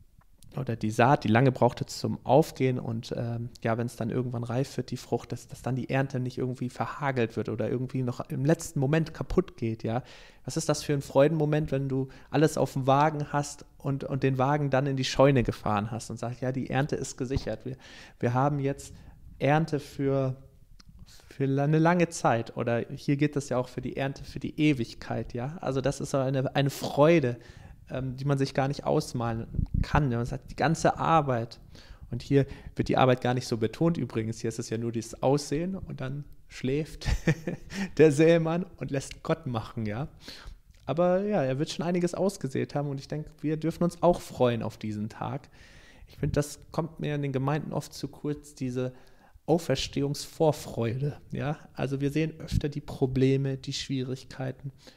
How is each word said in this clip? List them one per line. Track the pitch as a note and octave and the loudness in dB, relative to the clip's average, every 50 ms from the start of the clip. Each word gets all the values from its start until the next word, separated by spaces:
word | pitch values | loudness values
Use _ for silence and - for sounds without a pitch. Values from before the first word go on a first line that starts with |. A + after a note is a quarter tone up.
| - - _ - _ - - - - - - | -20 -20 _ -20 _ -20 -20 -20 -20 -12 -8
oder | - C3+ A#2+ A2+ | -8 -4 -4 -4
die | A2+ - G#2+ | -2 -2 -2
Saat, | A2 - A#2 C3 D3 - - | 4 6 6 6 6 4 4
die | |
lange | A2 G#2+ A#2 C#3 C3 | 6 6 8 8 6
brauchte | B2+ - A#2 B2 - - - | 6 6 4 4 4 0 -8
zum | - - - - A2+ - - - | -8 -8 -6 -4 -4 -4 -4 2
Aufgehen | - B2+ D3+ D#3+ - - - C3 C3 B2+ B2+ | 6 6 6 6 4 0 0 0 0 0 -2
und, | - - A2+ A2+ - - - | -4 -4 -6 -6 -6 -6 -6
ähm, | - A#2+ A#2 A#2 A#2 A#2+ A#2+ - - - | -4 -4 -4 -4 -6 -6 -8 -10 -4 0
ja, | A2+ A2+ A#2 | 0 0 0
wenn's | A#2 A#2+ - | -2 -4 -4
dann | - A#2 A2+ | -4 -4 -2
irgendwann | - B2 B2 B2 B2 A#2 A#2+ | 0 0 -2 -2 -4 -6 -4
reif | A#2+ A#2 B2+ C#3 - - | -2 0 -2 -2 -2 -2
wird, | - B2 - | -6 -6 -6
die | B2+ | -6
Frucht, | - - - A#2+ A#2+ - - | -10 -4 -2 -2 -2 -2 -6
dass, | A#2 - - | -10 -10 -10
dass | - - - - | -16 -16 -8 -4
dann | C#3+ C3+ | -4 -2
die | B2+ - - | -2 -2 0
Ernte | C3+ C3+ C3+ C3 - B2 | 0 0 0 0 -2 -4
nicht | B2+ B2+ - | -4 -4 -4
irgendwie | - C3 B2+ B2 - B2+ B2 | -4 -4 -4 -4 -4 -6 -6
verhagelt | - - A#2 - - - D3+ C#3 C3 B2+ A2+ A2 - | -4 -4 -6 -6 -4 -4 -2 0 2 2 0 0 0
wird | A2 G#2 A#2 | -4 -4 -4
oder | A2 A#2 A2 | -2 -2 -2
irgendwie | - A#2+ B2 C3 B2+ - C3 B2+ | -2 0 -2 -4 -4 -4 -2 -2
noch | A#2+ B2 - - - | -2 -4 -6 -8 -6
im | D#3 C3 C3 | -4 -2 2
letzten | D#3 E3+ - - - - C#3+ | 2 2 2 0 -6 -2 0
Moment | C#3 C3+ D#3 E3 D#3+ - - | 0 2 2 2 0 -2 -4
kaputt | - - - - - F#3 - - | -8 -6 0 0 0 0 0 -4
geht, | - A#2 A2+ A2 - - | -4 -4 -4 -4 -4 -4
ja. | A2+ A2+ B2+ - - - - - - - - - | -4 -2 -4 -4 -8 -20 -20 -20 -20 -20 -14 -12
Was | B2+ - | -6 -6
ist | D#3+ - - | -4 0 0
das | D3 - - | -2 -2 0
für | - D3 | -2 -2
ein | C#3 | -2
Freudenmoment, | - - - C3+ C#3 D3+ E3 D#3 D3+ D3+ D3+ D3+ D#3 D3+ | -2 2 6 6 6 6 6 2 2 2 2 0 0 0
wenn | C#3 C3+ C#3 C3+ | -2 -2 -2 -2
du | C3 C3+ C3 C3+ - - - - | -2 -2 -4 -4 -8 -20 -16 -2
alles | - C#3+ D#3 D3+ D#3 C3 | 2 4 4 4 4 2
auf | C3+ - - | -2 0 0
dem | C3+ B2+ | -2 2
Wagen | C3+ C3+ C#3 D3 D#3 D3+ D3 D3 - - | 4 4 6 4 2 2 -2 -6 -2 -2
hast | D3 C#3+ - - - - - _ - | -4 -4 -4 -10 -16 -18 -20 _ -10
und, | - C#3+ C#3 C#3 - | -6 -4 -4 -4 -4
und | - D3 C3 | -4 -2 0
den | - C3+ C3+ | 2 2 2
Wagen | B2+ B2+ C#3 D3 D3+ C#3+ C#3 | 2 2 2 2 2 2 2
dann | C3+ C3 C#3+ | 2 2 2
in | C#3 C3+ | 2 0
die | C3 C3 | -2 -2
Scheune | - - - C3+ C#3+ C#3 B2 | -2 4 6 6 8 8 6
gefahren | A2 - - - - - G#2+ G2+ G#2 A2 | 4 2 -2 -2 -2 0 0 0 -2 -2
hast | A2+ A2 - - | -6 -8 -8 -8
und | A2+ | -10
sagst, | A2+ A#2 A#2 B2 - | -8 -8 -8 -8 -4
ja, | B2+ B2+ | -4 -4
die | C3 C3+ - - | -4 -4 -4 -2
Ernte | B2+ C3+ C#3+ D3+ - | 0 0 0 0 -2
ist | - C3+ - - | -4 -6 -8 -6
gesichert. | - C3 A#2+ C#3 C3+ - G#2+ A2 - - | -6 -4 -2 -2 -2 -2 -4 -8 -6 -8
Wir, | B2 C3 - - - - - - - - - | -12 -12 -12 -14 -20 -20 -20 -20 -20 -10 -2
wir | B2 A#2+ A#2+ | -2 2 2
haben | B2+ C#3 D3 D3+ C#3 | 4 2 2 2 0
jetzt | C3+ C3+ C#3 - - - - - - - - - - - - - | -2 -2 -4 -4 -10 -16 -16 -18 -20 -20 -20 -20 -20 -18 -8 0
Ernte | B2+ C3+ D3 D#3 E3 - D#3 C3+ | 2 4 4 4 4 2 -2 -4
für, | - - - - C#3 C3+ C3+ C3+ C3+ C3 B2+ - - - - - - _ - - - - - - - - - - - - | -4 -6 -6 -2 0 2 2 2 0 0 -2 -6 -12 -20 -20 -20 -20 _ -20 -20 -20 -20 -20 -20 -20 -20 -20 -20 -20 -16
für | - - C#3 | -4 -2 0
la-, | C3+ C3+ C#3 C#3+ | 0 2 2 2
eine | D3 D#3 D#3+ | 4 4 6
lange | D#3+ E3 F3+ F3+ E3 E3 | 6 6 6 4 4 2
Zeit. | - - - D3+ A#2+ A#2 A2+ - - | 0 0 2 2 2 2 0 -4 -4
Oder | B2 A#2+ A#2+ A#2 A#2 A#2+ - | -4 0 0 0 0 -2 -4
hier | C#3 C3 - - C#3+ | -8 -8 0 0 2
geht | C#3 D3+ D3 - | 2 2 0 0
das | C#3+ - - | -2 -4 -2
ja | B2 | -2
auch | B2+ B2+ - | -2 -2 -2
für | - - | -6 -8
die | B2+ B2 - | -8 -6 -4
Ernte | - C3+ C#3 C#3 - C#3 | -4 -4 -4 -4 -8 -12
für | - - C#3 | -12 -12 -8
die | - - - - | -8 -8 -2 2
Ewigkeit, | D3+ D3+ D3 B2 A2+ - - - - - A#2+ A#2 A2+ - - | 2 4 4 2 -2 -6 -6 -14 -8 -6 -6 -4 -6 -6 -6
ja. | A#2+ A#2+ C#3 D#3+ F#3 | -6 -6 -6 -8 -6
Also | - C#3 C3+ C3+ | -4 -2 -2 0
das | C3 C#3 - - | 0 0 -2 -2
ist | C#3 - | -6 -2
so | - | 0
eine, | C3+ B2+ C3 C#3 C3 C3+ - - | 0 0 2 0 0 -2 0 0
eine | C#3+ C#3 C#3 | 2 2 2
Freude, | - - - - - C#3 D3 D#3+ F3 E3 C3+ B2 A#2 - - - - - - - - - - - | 0 -2 -8 -4 4 6 8 8 8 6 4 2 -2 -4 -10 -20 -20 -20 -20 -20 -20 -20 -14 -8
ähm, | C#3+ B2+ C3 C3 B2 | -8 -6 -6 -6 -6
die | C3 C3+ | -4 -2
man | C#3+ C#3+ | 0 2
sich | C3+ C3+ C3+ - | 2 0 0 0
gar | C#3 C3 | -2 0
nicht | C3+ C#3+ - - | 0 -2 -4 0
ausmalen | - C#3+ D#3 D3+ - - B2 A#2 A#2 A2+ A2+ A2+ - - - - - - - | 0 0 0 0 -2 -4 -2 -2 -2 -2 -4 -6 -4 -2 -2 -2 0 2 0
kann. | - - - D3 D3+ B2+ | 0 4 4 4 4 4
Ja, | A#2 | 2
man | A#2 A#2+ | 0 -2
sagt, | B2 C3+ C3 - - | -4 -6 -8 -10 -10
die | - | -2
ganze | - D#3 C#3+ E3 - - E3 - | 0 2 2 2 4 4 2 2
Arbeit. | - C#3+ D3+ E3 D#3+ D3 C#3 B2 A2+ A#2 - - - - - - - - - - - - - | 2 2 4 4 4 4 2 0 -2 -2 -6 -10 -20 -20 -20 -20 -20 -20 -20 -18 -18 -12 -8
Und | A#2+ A#2+ | -8 -8
hier | - - C#3 C#3 C3 - - - - - - | -2 4 4 4 4 4 -2 -14 -16 -12 -4
wird | - - | -4 0
die | - C#3+ | 2 4
Arbeit | - B2+ B2+ B2+ - | 4 6 6 4 4
gar | - B2+ B2 | 2 -2 0
nicht | B2+ - | 0 -2
so | - B2 | -4 -2
betont | A2 A2+ G#2+ - - E3 E3+ E3+ | -2 -2 -4 -2 0 0 0 0
übrigens. | E3 C3 A#2+ - A#2 A2 A2 A2+ - | 0 -4 -4 -4 -4 -4 -4 -6 -4
Hier | - A#2 | -6 -6
ist | A2+ - | -4 -6
es | A#2 - | -6 -4
ja | A2+ | -4
nur | A2+ A#2 A#2 | -4 -4 -4
dieses | A2+ A2+ G#2+ - - - - | -4 -4 -6 -8 -8 -2 2
Aussehen | C3 C#3+ C#3+ C#3+ - C#3+ D3+ E3+ F#3+ F#3+ | 2 2 2 0 -2 -4 -4 -4 -4 -6
und | F#3 - D#3+ C#3 C3+ | -8 -10 -12 -10 -10
dann | C3 C3 C#3 D3 C#3+ - - - - | -8 -8 -8 -8 -10 -12 -16 -20 -20
schläft | - - - - B2+ C#3 D3+ D#3 - - - - - - - - E3+ D3+ - - F3 | -20 -14 -6 -4 -2 0 -2 -2 -4 -8 -6 0 0 0 2 2 0 0 0 -2 -8
<laughs> | E3+ - - - - G3 G3 F3+ - | -8 -8 -10 -10 -6 -6 -6 -4 6
der | - D#3 D#3+ | 6 8 8
Sämann | C3+ C#3+ D#3+ E3 E3+ E3+ E3 D#3+ E3 F3 F#3+ - - | 8 8 6 6 6 6 4 0 -2 -2 -4 -6 -8
und | - - B2+ | -10 -8 -6
lässt | C3+ C3+ - - - - - | -6 -6 -6 -8 -14 -12 -2
Gott | - D#3+ D#3+ - | -2 -2 -2 -2
machen, | C3 A#2+ A2 - - - A#2 A2 | -4 -4 -4 -6 -6 -8 -6 -6
ja. | G#2 G2+ A#2+ D#3 - - - - - - - - - - - _ _ - - - | -4 -4 -6 -8 -8 -10 -16 -18 -18 -18 -16 -16 -16 -18 -18 _ _ -20 -14 -6
Aber | - - E3 F3 F3+ F3+ F#3+ G3+ | -4 0 2 2 4 4 2 2
ja, | G#3 G#3 F3 C3+ | 0 0 2 2
er | C3 C3 | 0 0
wird | C3+ D#3+ - | -2 -2 -4
schon | - - C#3+ | -4 -6 -2
einiges | F3 F3+ F3+ F3 E3+ - | 0 0 0 0 0 0
ausgesät | - F3+ G3+ G3 - - C3+ C3+ B2 B2 - - | 0 0 0 0 -2 -8 -4 -2 -2 -2 -2 -2
haben | D3 C#3+ C#3+ | -4 -4 -4
und | C#3 C#3 | -6 -8
ich | - | -8
denke, | - D3 D3+ D3 - - - | -8 -8 -8 -8 -10 -12 -6
wir | - D3 D#3 | -4 -4 -2
dürfen | D#3 D#3 E3 D#3+ - F3 | 0 -2 -4 0 0 0
uns | F3 - - - | 0 0 2 4
auch | F3 F3 F3+ | 4 4 4
freuen | - - - - B2+ B2 A#2+ A2+ | -2 -10 0 2 4 4 4 2
auf | G#2+ G#2+ - | -2 -6 -6
diesen | - - G#2+ G#2 G#2 G#2+ - | -6 -6 -6 -4 -4 -6 -6
Tag. | - - - G#2+ B2+ C#3+ - - - - - - - - - - - - - | -6 -6 -6 -6 -6 -8 -10 -14 -20 -20 -20 -20 -20 -20 -20 -20 -20 -20 -20
Ich | - - | -20 -8
finde, | - D3 D3 - | -4 -4 0 0
das | D3 C#3+ - - - - - | 0 -2 -2 -6 -16 -16 -8
kommt | - E3 E3 E3 - - | -6 -4 -4 -4 -6 -6
mir | D3+ D3 D3 | -4 -4 -2
in | C#3+ C#3+ | -2 -2
den | C#3 C3 | -2 -2
Gemeinden | B2+ C3+ C#3+ D3+ D#3 - - - | -2 0 0 -2 -2 -2 -4 -4
oft | - - - | -6 -6 -6
zu | - - - | -12 -10 -10
kurz, | C#3 - - - D3+ D3 D3 - - - | -10 -10 -8 -6 -6 -6 -6 -8 -18 -10
diese | - C3 B2+ B2 B2+ B2+ B2+ B2+ - - - - - - - - - - - D#3 F3 - - C3+ - - - - | -8 -6 -4 -2 -2 -4 -4 -6 -10 -20 -20 -20 -20 -20 -20 -20 -12 0 0 2 2 2 0 -2 -2 -2 -4 -2
Auferstehungsvorfreude, | C3+ C#3+ C#3 D3 - - - - - E3 D3+ C#3+ - - - - A#2+ A#2 A#2 A#2+ C3 C#3+ D3 - - - - | -2 0 0 -2 -4 -6 -10 -2 2 2 2 2 0 -6 -8 -4 -2 -2 -2 -2 -2 -4 -4 -6 -8 -12 -10
ja. | C3+ B2+ B2 C#3+ D3+ - - - - | -6 -6 -4 -4 -6 -8 -10 -16 -6
Also | - C#3 C#3 C#3 C3+ | -4 -4 -2 -2 0
wir | C#3+ C#3 | -2 0
sehen | C#3+ D3+ D#3+ D#3+ D#3 - | 0 0 0 -2 -4 -8
öfter | - - - - - D3 | -8 0 0 0 0 0
die | C#3+ D3 | -6 -6
Probleme, | - - - - C#3 B2+ B2+ B2+ C3 C3+ C3+ C3+ C#3 C3+ C3+ | -10 -8 -2 0 0 2 4 4 4 4 4 4 2 -2 -4
die | C3 - C#3 C3+ | -6 -6 -8 -8
Schwierigkeiten. | - - - C#3+ C3 B2+ C3 C3 C3 - - - - C3 C3 B2+ - - C#3 - - - - - | -8 -4 -4 -4 -4 -2 -4 -6 -8 -10 -16 -10 -8 -8 -8 -8 -8 -12 -14 -14 -14 -20 -20 -20